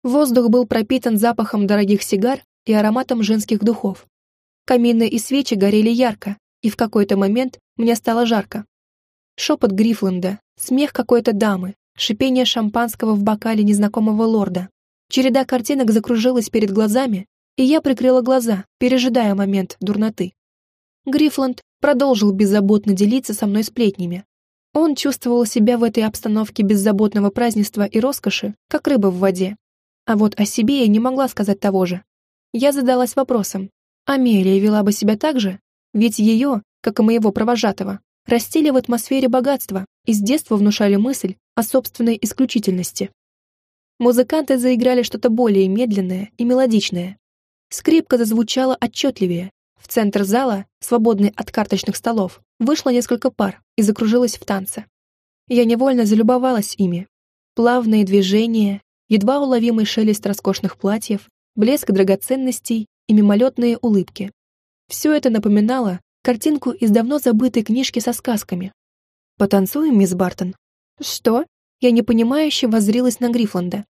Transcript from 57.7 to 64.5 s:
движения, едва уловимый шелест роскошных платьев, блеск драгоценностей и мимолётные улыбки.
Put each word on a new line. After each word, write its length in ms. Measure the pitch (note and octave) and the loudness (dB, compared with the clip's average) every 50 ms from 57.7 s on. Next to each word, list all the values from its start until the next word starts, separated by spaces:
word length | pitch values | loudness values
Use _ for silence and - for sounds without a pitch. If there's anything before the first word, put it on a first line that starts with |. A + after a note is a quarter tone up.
| B3 B3 A#3+ A3 G#3+ G#3+ G3+ | 2 2 2 2 2 2 2
движения, 800 | F#3+ G3 G3+ F#3+ F#3 G3+ G#3+ A3+ A#3 A3+ A3 G#3 G3+ G3 G3 _ _ _ _ _ _ | 4 2 2 2 2 2 0 0 0 0 0 0 0 -2 -6 _ _ _ _ _ _
едва 320 | G#3+ G#3+ G3 A#3 C4+ C#4+ | 0 2 2 2 0 0
уловимый 440 | C#4+ C4 B3+ A#3 A3+ A#3+ A#3 A3 G#3+ | 0 0 0 2 2 2 2 0 0
шелест 400 | G#3 - A3+ A3 G#3+ G#3 G#3 - | 0 0 0 0 0 0 0 -2
роскошных 520 | G3+ G3+ - - F#3+ F#3+ - - F#3 - _ | -6 -6 -2 -2 -4 -4 -2 -6 -8 -8 _
платьев, 500 | - G3 G#3 A3 - - G#3 G3 - _ _ _ _ _ _ | -2 -2 -2 -2 -4 -6 -6 -6 -6 _ _ _ _ _ _
блеск 340 | G#3+ G#3 A#3 C#4+ C#4+ - - | 0 2 2 2 0 0 0
драгоценностей 960 | G3 F#3+ F#3+ F#3+ G3 G3+ - - B3+ C4+ C4 B3+ A#3+ - _ - A#3 A3+ G#3+ _ _ _ _ - | 2 2 2 2 2 -2 -2 -6 -4 -2 -2 -4 -4 -6 _ -4 -4 -4 -4 _ _ _ _ 2
и 60 | G#3+ | 4
мимолётные 640 | G#3 G#3 G3+ G#3 G#3 B3 C4 - - A#3+ A#3+ A#3 - | 4 4 4 4 4 2 0 0 0 -2 0 0 0
улыбки. 520 | - A#3 G#3 G3 F3 - _ - G3 G3+ _ _ _ _ | 0 0 0 0 0 -2 _ -12 -12 -12 _ _ _ _